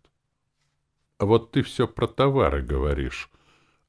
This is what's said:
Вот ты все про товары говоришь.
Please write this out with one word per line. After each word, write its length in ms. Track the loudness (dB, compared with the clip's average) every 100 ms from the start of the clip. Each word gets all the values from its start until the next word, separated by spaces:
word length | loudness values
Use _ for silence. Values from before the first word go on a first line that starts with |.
| _ _ _ _ _ _ _ _ _ _ _ -4
Вот 340 | 2 2 2
ты 100 | -4
все 260 | -2 -2 -4
про 180 | -2 -4
товары 560 | 0 0 2 2 0
говоришь. 680 | -2 -2 -2 -2 -4 -8 -16 _ _ _ _ _